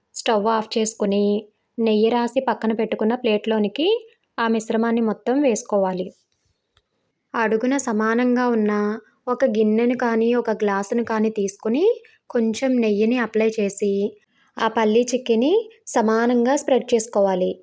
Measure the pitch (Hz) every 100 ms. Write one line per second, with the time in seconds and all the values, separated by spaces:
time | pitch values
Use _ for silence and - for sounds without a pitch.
0 | _ - - 214 220 220 214 226 214 -
1 | 202 202 202 208 - _ _ - 226 214
2 | 226 240 240 254 254 220 220 220 220 214
3 | 220 240 226 208 220 220 208 277 349 466
4 | - _ _ - 226 226 226 220 233 233
5 | 220 208 233 269 277 226 - 202 190 180
6 | 185 - _ _ _ _ _ _ _ _
7 | _ _ _ 240 220 220 247 277 254 214
8 | 220 233 247 247 247 226 208 208 208 220
9 | - _ 254 247 262 214 214 220 240 247
10 | 240 226 233 240 233 214 208 196 202 240
11 | 226 220 220 220 196 - 220 262 415 494
12 | - _ - 247 226 214 269 254 220 202
13 | 226 254 220 214 220 220 202 - 202 196
14 | 208 - _ _ _ - 226 226 214 226
15 | 247 247 247 226 277 427 - - - 254
16 | 220 220 240 240 240 285 294 247 - 226
17 | 220 208 196 185 185 -